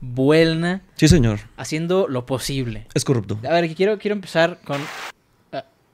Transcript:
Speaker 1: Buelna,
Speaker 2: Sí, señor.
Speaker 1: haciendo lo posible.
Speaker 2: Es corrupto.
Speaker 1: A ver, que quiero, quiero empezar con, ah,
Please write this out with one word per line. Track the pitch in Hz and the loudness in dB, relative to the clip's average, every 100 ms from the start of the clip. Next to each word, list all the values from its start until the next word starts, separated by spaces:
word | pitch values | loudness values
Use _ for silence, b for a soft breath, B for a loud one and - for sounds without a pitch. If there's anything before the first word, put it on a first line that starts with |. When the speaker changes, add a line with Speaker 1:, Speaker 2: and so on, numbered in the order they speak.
Speaker 1:
Buelna, | 127 123 135 160 165 160 170 190 - - | -8 0 4 6 4 2 -2 -4 -8 2
Speaker 2:
Sí, | 151 | 6
señor. | 175 117 107 - - | 6 4 0 -6 -14
Speaker 1:
haciendo | 131 156 170 185 196 | -8 -4 0 0 0
lo | 127 | -2
posible. | 123 131 - 139 120 107 - | -4 -6 -4 -4 -4 -8 -6
Speaker 2:
Es | 151 | -4
corrupto. | - 123 98 107 131 | 0 0 -2 -6 -2
Speaker 1:
A | |
ver, | 170 170 | 0 0
que | |
quiero, | 160 196 208 | 0 0 0
quiero | 202 | -2
empezar | 208 170 165 170 175 | -6 -4 0 0 0
con, | - 143 135 - - - _ _ _ | -8 -8 -8 -12 -14 -16 _ _ _
ah, | 143 - _ _ | -14 -14 _ _